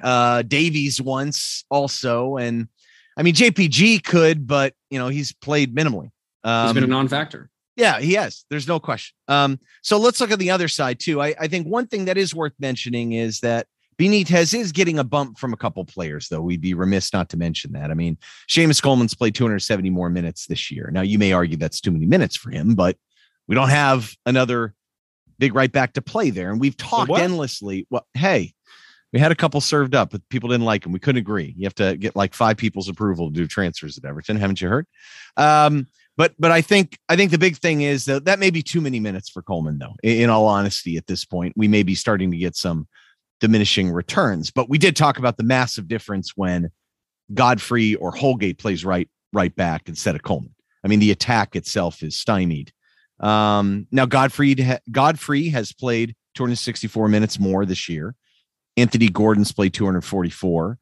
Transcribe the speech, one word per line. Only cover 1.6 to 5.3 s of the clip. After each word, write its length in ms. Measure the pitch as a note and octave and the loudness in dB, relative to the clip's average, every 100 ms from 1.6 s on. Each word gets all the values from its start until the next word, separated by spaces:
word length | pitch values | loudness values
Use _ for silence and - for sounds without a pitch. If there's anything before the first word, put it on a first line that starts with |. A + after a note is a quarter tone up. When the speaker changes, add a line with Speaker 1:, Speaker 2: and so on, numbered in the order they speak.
| - | -4
Speaker 1:
also. 640 | C#3+ C#3 - B2+ A#2 C3 C3+ | -2 -2 -2 -2 -2 -2 -4
And, 320 | A#2+ A#2 A2+ _ _ _ _ - | -4 -4 -6 _ _ _ _ 0
I 60 | |
mean, 120 | E3 | 2
J 160 | D#3+ A#3+ | 4 4
P 180 | G3+ E3+ | 4 2
G 300 | B2 G#3+ G#3+ | 4 4 4
could, 480 | - F3 D#3+ D#3+ B2+ | 2 4 4 2 0
but, 280 | C#3+ C#3 - - | 0 0 -4 -10
you 80 | C3+ | -6
know, 100 | B2+ | -4
he's 240 | C#3+ C3+ | -4 -6